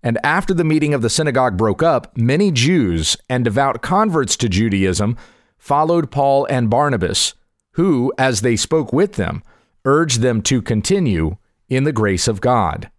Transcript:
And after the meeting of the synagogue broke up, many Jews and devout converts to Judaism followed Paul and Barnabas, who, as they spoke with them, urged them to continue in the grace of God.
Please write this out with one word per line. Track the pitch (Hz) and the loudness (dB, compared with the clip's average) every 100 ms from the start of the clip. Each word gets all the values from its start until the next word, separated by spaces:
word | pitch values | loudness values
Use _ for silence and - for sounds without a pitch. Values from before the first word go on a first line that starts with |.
And | 123 117 | -2 -2
after | 135 165 175 | 0 0 0
the | 175 | 0
meeting | 160 156 151 | 2 2 2
of | 143 | 0
the | 113 | 0
synagogue | - 151 131 127 92 | 0 0 0 0 0
broke | 110 98 | 0 2
up, | 165 135 - - | 0 0 -4 -2
many | 117 147 202 | 0 2 2
Jews | 139 127 180 107 82 78 - _ | 2 2 2 2 0 -2 -4 _
and | 127 | -2
devout | 120 104 139 120 | 0 0 0 -2
converts | - 185 220 165 127 - | -2 0 2 0 -2 -2
to | 120 | 0
Judaism | 90 113 98 95 90 104 120 - _ _ _ | 0 0 2 0 0 -2 -4 -10 _ _ _
followed | - 143 156 170 147 | -2 0 2 0 0
Paul | 139 139 139 139 | 0 2 2 0
and | 131 113 | -2 0
Barnabas, | 117 147 117 87 101 - - _ _ _ | 2 2 0 -2 -2 -4 -6 _ _ _
who, | - 185 139 127 - | -2 0 2 0 0
as | 131 113 | -2 0
they | 120 | 0
spoke | 117 - 160 139 | -2 0 -2 0
with | 131 196 | 0 -2
them, | - 90 - - _ _ _ | -2 -4 -6 -12 _ _ _
urged | - 147 165 120 | 0 2 2 0
them | 123 113 | 2 0
to | 101 131 | 0 -2
continue | - 110 98 196 160 90 78 92 _ _ _ | 0 -2 0 0 2 0 -2 -6 _ _ _
in | 127 | -2
the | 139 | 0
grace | 127 104 92 - | 0 0 0 -2
of | 104 | -2
God. | 123 123 92 80 - | 0 0 0 -4 -10